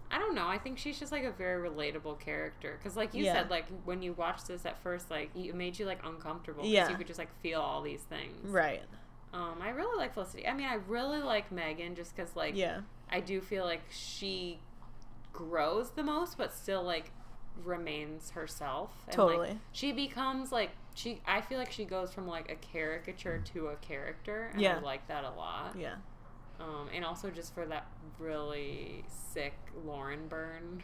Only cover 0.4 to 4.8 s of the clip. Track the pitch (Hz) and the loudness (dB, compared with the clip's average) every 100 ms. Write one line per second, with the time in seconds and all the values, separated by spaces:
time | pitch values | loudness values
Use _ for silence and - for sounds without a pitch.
0.4 | 170 202 262 254 294 277 285 294 254 190 | 4 2 0 -4 -4 -4 -2 0 0 0
1.4 | 180 180 175 151 147 151 156 147 156 151 | 2 2 0 0 0 0 -4 -4 -2 -2
2.4 | 156 - 147 147 202 196 214 - 190 - | -2 -4 -8 -4 -4 0 0 4 6 6
3.4 | 180 170 165 190 180 185 180 175 170 180 | 4 2 0 -6 -2 -2 -2 0 0 0
4.4 | - 175 170 - | -4 -4 -4 -4